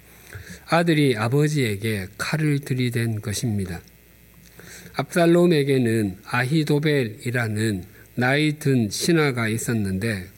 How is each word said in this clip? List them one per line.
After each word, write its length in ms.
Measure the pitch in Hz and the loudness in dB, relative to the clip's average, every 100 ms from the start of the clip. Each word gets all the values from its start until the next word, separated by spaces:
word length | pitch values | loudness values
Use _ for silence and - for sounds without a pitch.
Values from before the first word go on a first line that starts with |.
| - - - - - - - | -20 -20 -20 -20 -18 -20 -2
아들이 500 | 165 170 151 143 107 | 2 4 4 2 2
아버지에게 880 | 117 143 151 151 117 101 110 104 92 - | 0 2 2 0 -2 -2 -4 -4 -6 -10
칼을 420 | - 156 151 143 | -6 -2 0 -2
들이댄 600 | - 127 123 120 117 107 | -2 -4 -2 -2 -2 -4
것입니다. 600 | 107 98 123 101 90 85 - - - - - - - - - - - | -6 -4 -2 -4 -4 -10 -14 -20 -20 -20 -20 -20 -20 -20 -20 -20 -10
압살롬에게는 1200 | - 139 180 170 175 175 156 139 135 117 113 101 90 | -8 -2 2 4 6 6 4 4 2 2 2 0 -4
아히도벨이라는 1600 | - 123 127 160 151 147 156 143 117 104 123 120 117 107 113 98 87 - - - | -4 -2 0 0 2 0 2 0 -2 -6 -6 -4 -2 -2 -2 -2 -8 -20 -10 -2
나이 420 | 123 143 151 151 | 0 2 0 0
든 320 | 139 131 107 | 0 2 0
신하가 580 | - - 165 147 120 113 | -2 2 2 2 0 -2
있었는데 800 | 110 - 113 98 95 113 101 90 | -2 -2 -2 -2 -2 -4 -6 -10